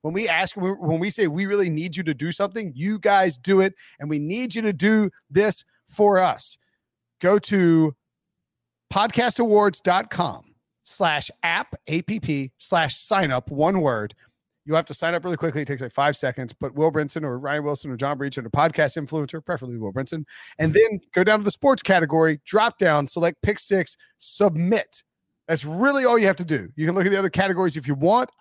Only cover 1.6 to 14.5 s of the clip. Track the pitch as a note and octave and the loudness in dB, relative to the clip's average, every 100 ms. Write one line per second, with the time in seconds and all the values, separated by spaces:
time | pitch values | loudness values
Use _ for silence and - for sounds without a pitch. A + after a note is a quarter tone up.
1.6 | F#3 D#3 F3+ D#3 E3 C3 D#3 E3+ G3 G#3 | 0 -2 -4 -6 -6 -4 -6 -4 -4 -4
2.6 | G3+ C3 F3+ G#3+ G#3 G3+ F#3 C#3 - F#3+ | -10 -6 -4 -2 2 4 2 -2 2 4
3.6 | F#3+ F#3+ - _ D3 D3+ D3+ G#3+ B3 G3+ | 4 -2 -20 _ -6 -4 -4 -4 -4 -2
4.6 | A3 E3+ G3+ A3 G3+ _ _ D#3 G#3 - | -2 0 4 4 2 _ _ 2 2 0
5.6 | - _ _ - G#3 F#3+ F3+ - - - | -12 _ _ 2 4 6 2 0 -8 -18
6.6 | _ _ _ _ _ _ F3+ G#3 - G3+ | _ _ _ _ _ _ 2 2 2 4
7.6 | E3+ E3 D#3 - _ _ _ _ _ _ | 6 6 4 -2 _ _ _ _ _ _
8.6 | _ _ _ G3 A3 A#3+ A#3+ - A#3+ G#3 | _ _ _ -2 0 0 -2 0 4 6
9.6 | G#3 E3 - F3+ A3 - D3+ - _ _ | 4 2 0 0 0 -4 -4 -4 _ _
10.6 | _ _ - - F3 D3 - - E3+ F3 | _ _ -16 -2 0 0 -6 -6 -2 -2
11.6 | - - - E3 - G#3+ - C#3+ C3 _ | -4 -14 -6 -6 -4 -6 -4 -4 -6 _
12.6 | - F3 D#3 - - G3 D#3+ B2+ - C#3+ | -2 0 0 -4 -2 0 0 -2 -4 0
13.6 | D#3+ G3 D3 A2+ G#2+ - _ _ _ | 2 2 0 0 -6 -12 _ _ _